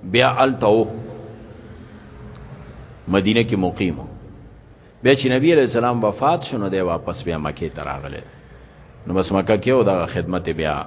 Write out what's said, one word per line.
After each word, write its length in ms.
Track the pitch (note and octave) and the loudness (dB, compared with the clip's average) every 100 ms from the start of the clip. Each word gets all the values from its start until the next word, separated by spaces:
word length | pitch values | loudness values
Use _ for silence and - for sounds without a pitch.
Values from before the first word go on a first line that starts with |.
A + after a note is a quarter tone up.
بیا 260 | F#2+ A2 C3 | 0 2 4
هلته 380 | C3 C3+ B2+ A2+ | 4 2 4 4
و 180 | A2 G#2+ - - - - - - - - - - - - - - - - - - - - - - | 4 2 -4 -12 -14 -16 -18 -20 -20 -20 -20 -20 -20 -20 -18 -18 -18 -18 -18 -18 -18 -20 -18 0
مدینه 360 | F#2+ F#2+ G#3+ | 2 4 4
کې 120 | A#2+ C3+ | 4 2
مقیم 440 | F#2 F2+ F#2+ C#2+ | 0 0 -2 -2
و. 60 | - - - - - - - - - - | -10 -16 -18 -20 -20 -20 -20 -20 -20 -2
بیا 120 | B2 C3+ | 4 4
چې 100 | C3 | 4
نبی 220 | B2+ D3 | 2 4
علیہ 140 | E3 B2 | 6 4
السلام 340 | A#2+ A#2+ A#2+ | 2 0 2
وفات 400 | G#2+ G2+ C3+ E3+ | 0 2 0 0
شو، 140 | C#3+ B2+ | -2 -4
نو 120 | G2 | -2
دی 120 | F#2+ | 0
واپس 420 | F#2 E2 - E2+ | 0 -2 -4 -6
بیا 140 | F2 D#2+ | -4 -4
مکې 380 | D2+ D2 D#2+ C#2 | -4 -6 -8 -8
ته 80 | |
راغلی. 380 | C#2+ C#2 C#2 C#2+ - - - - - - - - - | -8 -8 -10 -14 -16 -20 -20 -20 -20 -20 -20 -18 -4
نو 60 | |
بس 180 | F2+ F#2 | -2 2
مکه 260 | G2 F#2 G#2+ | 0 2 2
کې 140 | B2 | 4
و 120 | C3 | 4
دغه 220 | G#2 F#2+ E2+ | 4 2 0
خدمت 440 | F#2 E2 F2+ E2+ | -4 -2 -4 -4
بیا 260 | D#2+ D#2 D2 | -4 -2 -4